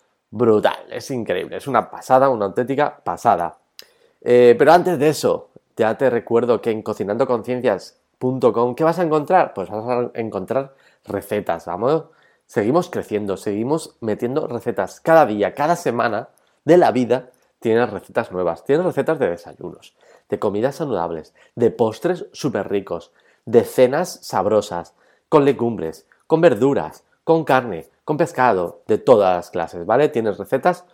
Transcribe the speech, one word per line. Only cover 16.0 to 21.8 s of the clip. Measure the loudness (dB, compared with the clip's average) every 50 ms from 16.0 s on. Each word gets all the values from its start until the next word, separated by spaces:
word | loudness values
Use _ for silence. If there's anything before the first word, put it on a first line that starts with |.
| -2 -2 -2 -6 -8 -10 _ _ _ _ _ _ 2
de | 4 6
la | 6 6 6 4
vida | 2 2 0 0 -2 -2 -6 -20 _ _ _ _ _
tienes | -2 0 2 2 2 0
recetas | -4 -8 -12 -8 -4 -4 -4 -4
nuevas, | -4 -4 -2 -2 -4 -4 -2
tienes | 0 0 0 0
recetas | 0 -2 -2 -2 -2 -2 0
de | -2 -2
desayunos, | -2 -4 -10 -18 -18 -16 -16 -16 -16 -16 -20 -20 _ _ _ _ _ _ _ _
de | -6 -4
comidas | -4 -4 -2 -2 -2 -2 -2
saludables, | -4 -6 -4 -4 -4 -4 -4 -6 -10 -12 _ _ _ _ _ _
de | -6 -6 -6
postres | -4 -2